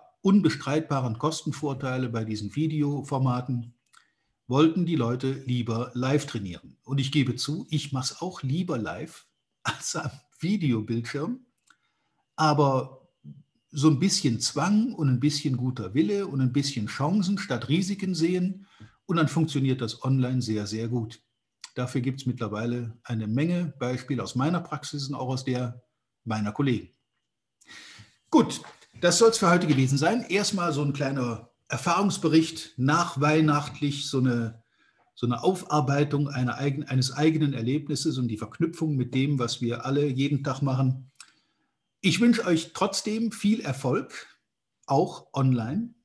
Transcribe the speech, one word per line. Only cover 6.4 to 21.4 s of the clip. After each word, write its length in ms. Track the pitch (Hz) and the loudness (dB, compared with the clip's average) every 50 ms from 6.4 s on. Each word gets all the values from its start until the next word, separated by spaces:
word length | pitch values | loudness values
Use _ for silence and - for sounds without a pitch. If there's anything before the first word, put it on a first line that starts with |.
| 98 90 85 - - - - _ _ | -6 -8 -10 -12 -16 -20 -20 _ _
Und 160 | 120 139 139 | -4 -2 0
ich 120 | 131 135 | 0 2
gebe 240 | 147 151 131 131 117 | 2 2 2 2 0
zu, 320 | 120 - 143 151 185 - - | -2 -4 -6 -6 -6 -6 -4
ich 220 | 156 147 - - | -4 -4 -4 -4
mach's 300 | 131 131 131 - - - | -6 -6 -6 -6 -6 -8
auch 200 | 170 185 180 - | -8 -8 -8 -6
lieber 360 | - 127 143 175 180 175 147 | -4 -2 -2 -2 -2 -2 -2
live 500 | 120 104 - - 87 78 - - - - _ _ _ _ | -4 -4 -6 -6 -8 -10 -12 -14 -18 -20 _ _ _ _
<laughs> 180 | _ _ _ - | _ _ _ -8
als 320 | - - - - - - | -8 -6 -6 -6 -8 -6
am 140 | 165 - 131 - - _ _ _ - | -6 -6 -8 -8 -12 _ _ _ -6
Videobildschirm. 1040 | 156 180 208 202 165 135 117 110 104 113 117 117 117 - - 139 151 208 247 262 - _ _ _ _ _ _ _ _ _ _ _ _ _ _ _ _ _ _ | -2 -2 0 0 2 2 0 0 0 -2 -4 -4 -4 -4 -6 -6 -4 -6 -6 -8 -12 _ _ _ _ _ _ _ _ _ _ _ _ _ _ _ _ _ _
Aber 720 | - 160 151 147 147 143 135 131 127 117 - - - _ _ _ _ - 147 143 - - _ _ _ _ _ | 4 4 6 6 6 6 4 4 2 -2 -4 -10 -20 _ _ _ _ -20 -20 -20 -20 -20 _ _ _ _ _
so 200 | - 147 143 160 | -2 2 4 4
ein 100 | 147 123 | 6 4
bisschen 400 | 175 196 - - - 131 117 110 | 4 2 2 2 2 0 0 0
Zwang 540 | - - - 143 156 185 208 214 226 262 208 | -2 -4 -2 -2 0 2 4 4 2 0 0
und 160 | - 151 135 | 0 2 2
ein 100 | 127 117 | 2 2
bisschen 380 | 135 151 147 - - 143 131 | 2 0 0 0 -2 -2 -2
guter 360 | 117 123 127 127 - 101 92 101 | -2 -2 -4 -4 -4 -6 -2 0
Wille 340 | 143 190 208 202 202 196 | 0 0 2 0 -2 -2
und 120 | - 143 135 | -4 -2 0
ein 140 | 131 120 120 | 0 0 2
bisschen 340 | 143 139 - - 123 104 | 0 -2 -2 -4 -4 -6
Chancen 500 | 107 - - 135 156 190 214 180 185 202 | -6 -4 -2 -2 0 0 0 0 0 -2
statt 300 | 190 - - 131 113 - | -2 -2 -4 -4 -4 -2
Risiken 480 | - 147 185 190 190 202 - 190 185 180 | 0 0 0 0 -2 -4 -4 -4 -4 -2
sehen 500 | 156 160 175 185 180 180 190 185 - - - _ - - - _ _ _ | 0 0 2 2 0 0 -2 -4 -6 -12 -20 _ -20 -20 -20 _ _ _
und 120 | - 170 | -2 0
dann 100 | 160 156 | 2 2
funktioniert 540 | - - 165 160 160 - 139 135 131 127 127 | 2 2 0 0 0 0 0 0 0 0 0
das 220 | 120 113 - - - | -4 -6 -6 -4 -2
online 380 | 131 135 131 127 123 131 127 | 0 2 2 2 2 0 0
sehr, 260 | 117 107 110 107 101 | 0 0 -2 -2 -2
sehr 200 | 101 107 110 117 | -4 -4 -4 -4
gut. 340 | 113 123 120 110 113 - - _ _ _ _ | -2 -2 -4 -4 -6 -10 -14 _ _ _ _